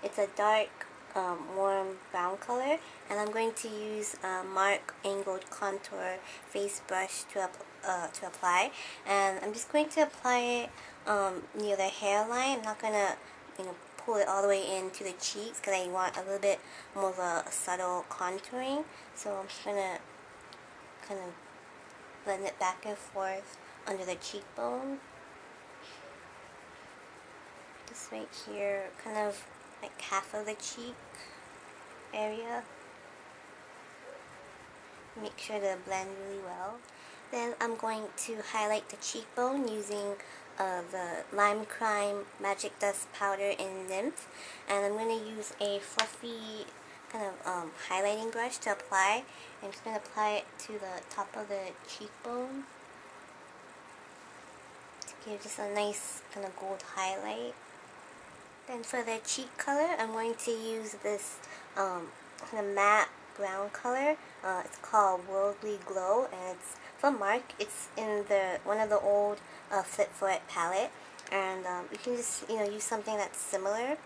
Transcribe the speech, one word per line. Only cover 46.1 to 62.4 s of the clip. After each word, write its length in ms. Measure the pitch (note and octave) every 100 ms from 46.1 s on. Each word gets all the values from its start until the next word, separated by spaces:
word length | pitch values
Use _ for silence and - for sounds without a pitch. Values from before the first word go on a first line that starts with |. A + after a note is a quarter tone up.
| - A#3+ A3+ A3 G#3+ - - - - -
kind 140 | A3 G3+
of, 200 | F3+ -
um, 260 | F3+ E3 - -
highlighting 420 | F#3 G3+ G#3+ A3+
brush 260 | A3+ A#3+ B3
to 120 | -
apply. 520 | G3+ - G3 F#3+ A3 C4+ - - -
I'm 100 | G3+
just 120 | G3+
gonna 140 | - G#3+
apply 320 | - - G#3+
it 160 | G#3 - -
to 140 | - G#3+
the 220 | G3 F3+ -
top 260 | - G3 A3
of 140 | G#3
the 240 | G3 F#3 E3 -
cheekbone 800 | - G#3 - A#3+ A#3+ B3+ C4+ C4+ - - - - - - - - - - - - - - - - - - - - - - -
to 120 | - - -
give 180 | G#3
just 160 | G#3 -
a 100 | G#3
nice 480 | G#3 G#3 G#3 - - -
kind 120 | - G3
of 120 | F#3
gold 240 | F#3+ F#3+ - -
highlight. 580 | F#3+ F#3+ G#3 G#3+ A#3+ B3 - - - - - - - - - - -
Then 180 | B3
for 200 | A#3 B3+
the 160 | A#3 A3+ -
cheek 320 | - C4 -
color, 360 | - C#4+ D#4+ E4+
I'm 140 | A3+
going 220 | A3 A3+ A#3
to 160 | -
use 420 | A3+ A3 A3+ A3 G#3
this, 320 | G#3 G#3 - - - - - -
um, 360 | G3 F3+ E3 - - -